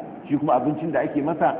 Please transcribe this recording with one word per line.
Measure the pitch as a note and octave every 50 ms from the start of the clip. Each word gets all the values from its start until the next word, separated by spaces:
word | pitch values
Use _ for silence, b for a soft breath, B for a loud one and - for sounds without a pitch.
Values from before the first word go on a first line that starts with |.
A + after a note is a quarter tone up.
| - - - - - -
shi | D3 C#3
kuma | D3 D#3 B2+ B2+ -
abincin | D3+ D3+ D3 D#3+ E3+ C#3+
da | C3 C#3+
ake | D3+ - D3 C#3
masa | D#3 E3 - F3+ D3 A#2+ -